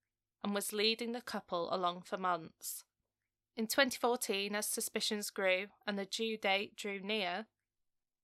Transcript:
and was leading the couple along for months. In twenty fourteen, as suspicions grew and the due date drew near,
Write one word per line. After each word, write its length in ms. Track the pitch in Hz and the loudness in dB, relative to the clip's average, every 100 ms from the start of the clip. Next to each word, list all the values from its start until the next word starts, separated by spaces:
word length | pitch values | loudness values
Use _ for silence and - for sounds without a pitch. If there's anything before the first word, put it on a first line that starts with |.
| _ _ _ _ | _ _ _ _
and 100 | 202 | -2
was 200 | 202 - | 0 0
leading 380 | 214 214 226 233 | 2 4 2 -2
the 100 | 240 | -6
couple 520 | - 202 - 175 170 | -6 -8 -4 -4 0
along 280 | 190 175 180 | 0 0 -2
for 160 | - 190 | -6 -2
months. 680 | 185 170 160 - - - - _ _ _ _ _ _ - | 0 0 -2 -12 -10 -10 -14 _ _ _ _ _ _ -6
In 100 | 220 | 0
twenty 300 | - 277 - | 2 2 2
fourteen, 580 | 240 233 - 196 202 | 2 2 0 0 0
as 120 | 208 - | -2 -2
suspicions 640 | - - 220 - 208 202 | -4 -4 -2 -2 -2 -4
grew 360 | - 190 185 196 - - | 2 4 4 0 -8 -4
and 120 | 202 | -4
the 60 | |
due 320 | 196 - 226 214 | -4 -2 0 2
date 400 | 202 196 - - | 2 2 0 -6
drew 240 | 208 196 | -6 -4
near, 460 | 196 220 180 185 220 _ _ _ _ _ _ _ | -2 0 0 -2 -6 _ _ _ _ _ _ _